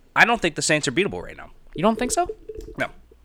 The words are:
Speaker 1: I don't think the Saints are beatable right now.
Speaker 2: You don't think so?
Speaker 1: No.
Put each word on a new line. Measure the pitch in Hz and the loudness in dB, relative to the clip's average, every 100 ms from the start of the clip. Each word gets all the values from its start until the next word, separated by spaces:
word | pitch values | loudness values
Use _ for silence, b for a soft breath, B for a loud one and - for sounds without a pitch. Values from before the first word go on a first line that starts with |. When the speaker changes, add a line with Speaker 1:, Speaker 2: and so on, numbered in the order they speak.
| - 139 | -2 4
Speaker 1:
I | 196 | 4
don't | 233 | 4
think | 175 156 | 0 0
the | |
Saints | 143 151 143 | 0 2 0
are | |
beatable | 123 196 90 | 0 -2 -4
right | - - | -10 -14
now. | - - - - | -18 -20 -14 0
Speaker 2:
You | |
don't | 202 220 | 0 2
think | 247 | -2
so? | - 349 440 - - - - | -2 -2 -4 -14 -14 -10 -6
Speaker 1:
No. | - - - - | -6 -8 -20 -20